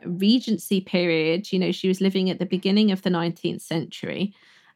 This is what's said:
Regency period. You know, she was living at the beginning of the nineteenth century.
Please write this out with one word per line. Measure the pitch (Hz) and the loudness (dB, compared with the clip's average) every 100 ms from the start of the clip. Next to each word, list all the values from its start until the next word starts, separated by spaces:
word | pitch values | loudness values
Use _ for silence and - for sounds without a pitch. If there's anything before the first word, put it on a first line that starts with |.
Regency | - 175 202 247 - 202 - 196 | -6 0 4 4 2 -4 0 -2
period. | 185 185 175 165 160 170 208 | 0 0 2 2 2 0 -2
You | 185 | -2
know, | 175 | -2
she | 180 190 | -2 -2
was | 185 | 2
living | 190 190 185 | 2 2 -2
at | - | -2
the | 185 | -2
beginning | 185 190 202 214 | -2 2 4 4
of | 185 | 2
the | 196 | 0
nineteenth | 175 170 165 175 170 | 0 -2 -2 -6 -6
century. | - 160 127 - - - 202 - _ _ _ | -4 -4 -4 -8 -8 -4 -6 -6 _ _ _